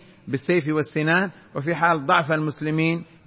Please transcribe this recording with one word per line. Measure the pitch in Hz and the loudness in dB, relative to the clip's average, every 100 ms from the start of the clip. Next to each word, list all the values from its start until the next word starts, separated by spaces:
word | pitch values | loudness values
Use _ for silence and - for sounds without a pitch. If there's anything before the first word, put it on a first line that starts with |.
| - - - | -14 -20 -6
بالسيف | 135 - 180 147 | -6 0 0 2
والسنان، | 156 151 156 156 175 190 - - 147 | -2 -2 -2 2 2 0 -6 -10 -6
وفي | 151 160 | -4 0
حال | 170 160 139 | 2 2 2
ضعف | 175 147 | 2 2
المسلمين | 156 156 - 151 156 165 165 - - | -2 -2 -4 -2 0 0 -2 -8 -16